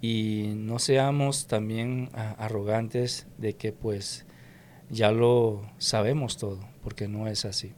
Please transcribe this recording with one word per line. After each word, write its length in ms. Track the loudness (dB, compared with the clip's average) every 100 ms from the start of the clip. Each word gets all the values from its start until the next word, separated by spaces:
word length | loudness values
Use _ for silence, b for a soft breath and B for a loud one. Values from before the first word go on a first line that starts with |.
Y 520 | 0 0 0 -2 -2 -4
no 240 | -4 -4
seamos 680 | 2 4 4 2 0 0 -2
también, 600 | -2 0 -2 -2 -2 -4
ah, 220 | -6 -8 -6
arrogantes 880 | -4 -4 0 0 0 -2 -2 -4 -10 -6
de 180 | -4 -2
que, 180 | -6
pues, 520 | -4 -4 -4 -6 -12 -16 B B B B B -10
ya 220 | 4 4
lo 500 | 6 6 6 4 0 -8 -6
sabemos 600 | -2 2 2 0 -2 -4
todo, 220 | -6 -6 -12 -12
porque 240 | -12 -8 -6
no 200 | -4 -4
es 180 | -4 -4
así. 280 | -6 -8